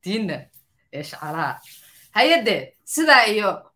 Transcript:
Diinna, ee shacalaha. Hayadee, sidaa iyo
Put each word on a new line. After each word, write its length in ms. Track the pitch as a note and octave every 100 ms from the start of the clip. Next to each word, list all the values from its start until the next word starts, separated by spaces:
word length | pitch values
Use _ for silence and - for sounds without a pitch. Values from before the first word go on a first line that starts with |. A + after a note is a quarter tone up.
Diinna, 340 | - G#3+ G#3 C#3 - _ _ _ _
ee 100 | C#3
shacalaha. 560 | D3 - D3+ D#3+ D3 A#2+ - - - - _ G#3
Hayadee, 600 | C#4 E4+ A3 E3+ C3+ _ -
sidaa 400 | - D#4 C4+ A3
iyo 460 | G#3+ G#3 E3+ -